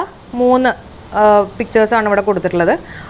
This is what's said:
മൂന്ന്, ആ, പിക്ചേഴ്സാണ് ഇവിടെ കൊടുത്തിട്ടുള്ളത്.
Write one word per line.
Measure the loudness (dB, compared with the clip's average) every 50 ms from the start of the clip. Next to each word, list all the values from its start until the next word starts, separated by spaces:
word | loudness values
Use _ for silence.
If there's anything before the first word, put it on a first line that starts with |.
| 0 -2 -8 -18 -18 -12 -4 -2
മൂന്ന്, | 2 2 2 2 2 0 -2 -4 -10 -18 -20 -20 -18 -8 -2 2
ആ, | 2 4 4 4 2 0 -4 -8
പിക്ചേഴ്സാണ് | -8 -2 0 2 2 2 0 0 0 0
ഇവിടെ | 0 0 0 0
കൊടുത്തിട്ടുള്ളത്. | -2 -2 -2 -2 -2 0 0 0 0 -2 -4 -12 -18 -18 -18 -14